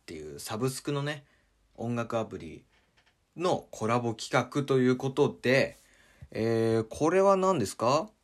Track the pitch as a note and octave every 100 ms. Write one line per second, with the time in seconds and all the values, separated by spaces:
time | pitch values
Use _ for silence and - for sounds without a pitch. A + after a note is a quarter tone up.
0 | - D#2 D2+ C#2+ - A2 C3 C3+ - C#3+
1 | D3 D3+ _ _ _ _ _ - A#2 A#2+
2 | A2+ A2+ G#2+ - D#2 D2+ _ _ _ _
3 | _ _ _ D#3 F3+ - - - A2 A#2+
4 | A#2 A2 - C3 B2 D3 C3 C3 B2+ B2+
5 | C3+ C#3+ C3+ - A#2+ C3+ - - _ _
6 | _ _ - A2 A2+ A2+ A2+ A2+ A2+ -
7 | D#3 F#3+ G3 F#3+ F#3 E3+ G2 - A#2 D3+
8 | G#3+ _